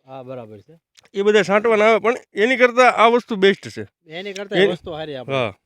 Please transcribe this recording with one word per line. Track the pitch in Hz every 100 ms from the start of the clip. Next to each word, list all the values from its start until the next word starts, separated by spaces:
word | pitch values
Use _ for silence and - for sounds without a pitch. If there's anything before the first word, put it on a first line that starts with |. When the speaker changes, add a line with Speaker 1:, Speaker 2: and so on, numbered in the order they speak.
| 135
Speaker 1:
હા, | 131
બરાબર | 127 127 110 107
છે. | _ 165 _ _ _
Speaker 2:
એ | 202
બધા | 202 214
છાંટવાના | 180 208 233 214
આવે, | 214 214
પણ | 208 - -
એની | - 226 247
કરતા | 247 233 247
આ | 185 226
વસ્તુ | 240 - 208
બેસ્ટ | 196 202 117
છે. | 113 104 _ 165
Speaker 1:
એની | 165 202
કરતા | 190 202 190
એ |
Speaker 2:
એ | 196
Speaker 1:
વસ્તુ | 180 185
સારી | 156 156
આપણે. | 135 123 135
Speaker 2:
હા. | 113 -